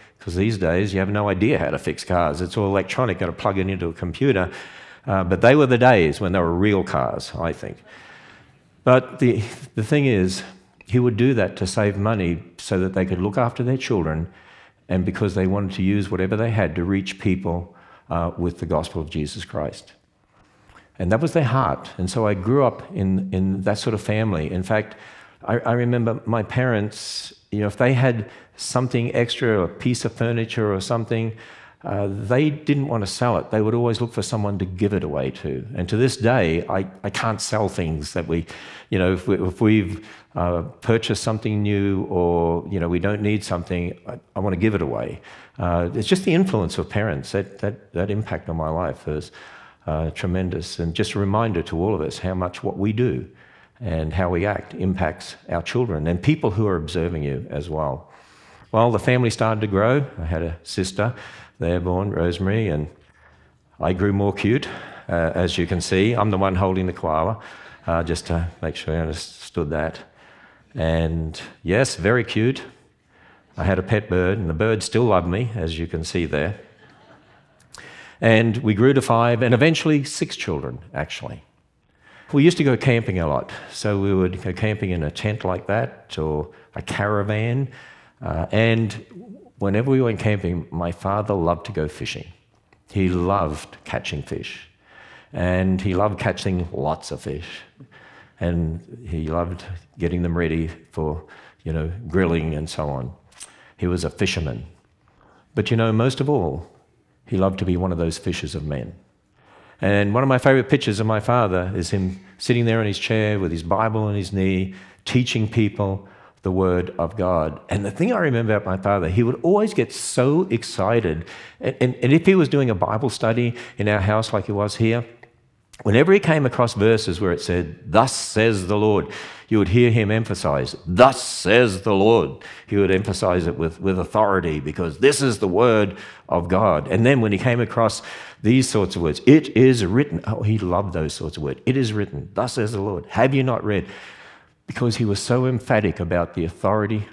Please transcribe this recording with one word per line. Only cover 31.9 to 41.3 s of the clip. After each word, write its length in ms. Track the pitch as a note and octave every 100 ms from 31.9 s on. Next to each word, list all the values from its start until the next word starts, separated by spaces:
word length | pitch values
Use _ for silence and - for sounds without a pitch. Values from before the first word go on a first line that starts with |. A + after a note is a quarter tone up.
| G2+ G2+
they 380 | G2 G2+ B2+ D#3
didn't 380 | D3 - D3 C#3
want 140 | A#2
to 40 | G2
sell 300 | - B2 F#2
it. 120 | -
They 100 | A2
would 140 | G#2+
always 260 | A#2 A#2+ G#2+
look 120 | A#2
for 100 | -
someone 360 | G2 A2+ G2+ G2+
to 60 |
give 280 | F#2+ F#2 G#2
it 120 | G2
away 260 | D#2 C#2+ C2+ -
to. 240 | D#2 C2 G#2+ F2
And 120 | F2
to 80 | G#2+
this 200 | B2+ -
day, 480 | G#2+ B2+ E2+ E2 -
I, 180 | F#2+ F#2+ -
I 60 | G2+
can't 300 | - A2+ G#2
sell 280 | - G#2+ G2+
things 440 | - E2 D#2 D2
that 120 | F2+ E2
we, 200 | E2 E2+ - - - -
you 100 | F#2+
know, 140 | F2+
if, 160 | F#2 -
we, 60 | F#2+
if 240 | F#2 -
we've, 460 | A2 A2 F#2 F#2+ - - _
uh, 280 | F2 F2 F2 - -
purchased 400 | - A2+ - G#2
something 400 | -